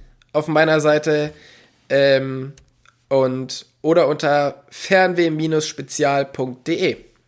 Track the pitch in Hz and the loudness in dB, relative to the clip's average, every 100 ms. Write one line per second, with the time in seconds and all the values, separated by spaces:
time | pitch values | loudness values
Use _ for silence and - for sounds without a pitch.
0 | - _ _ 151 151 156 160 156 151 151 | -20 _ _ -6 0 2 2 2 2 0
1 | 156 151 151 151 - - _ _ _ 139 | 0 -2 -2 -8 -20 -20 _ _ _ 2
2 | 139 135 135 131 135 139 _ _ _ _ | 4 2 0 -8 -10 -16 _ _ _ _
3 | _ 135 131 127 127 - - _ 151 165 | _ 0 2 -2 -8 -12 -16 _ 0 2
4 | 147 147 151 147 143 - _ - - 190 | 2 0 0 0 0 -6 _ -16 0 2
5 | 185 175 165 156 160 156 151 - 135 - | 2 2 0 0 -2 -2 -4 -10 -12 -2
6 | 143 139 139 - 131 123 - 165 175 110 | 0 0 -4 -6 -8 -8 -6 -4 -2 -4
7 | - _ | -14 _